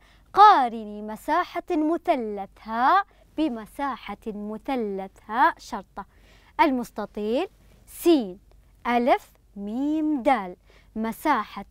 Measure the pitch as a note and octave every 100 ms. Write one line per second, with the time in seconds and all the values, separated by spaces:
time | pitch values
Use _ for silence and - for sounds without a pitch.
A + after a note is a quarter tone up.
0 | _ _ _ - G#4 E4+ B3 A3+ G#3 G#3
1 | G#3 G#3+ - D#4+ F4 F4 - D#4 D4+ E4
2 | - D4 A3 G3+ F#3+ _ G#3+ A3+ C4+ F#4
3 | G4 _ _ - D#4 A3+ G#3 - C#4 A#3+
4 | - G3+ A3+ G#3 G#3 G#3+ - C4 G#3+ G3
5 | F#3+ - - A#3 D#4 D4+ - G#3+ - -
6 | F#3+ _ _ _ _ - D#4+ B3+ A3+ -
7 | G#3 - G#3 B3+ F#4+ _ _ _ - -
8 | E4+ D#4 G3+ F#3 _ _ _ _ A#3+ A#3+
9 | A#3+ F4 - _ _ G3+ G3+ A#3 C#4+ D#4
10 | D#4 D4 A3+ B3 F#3 F3+ _ _ _ A3
11 | A3 A3 D#4 B3 G#3 - G3+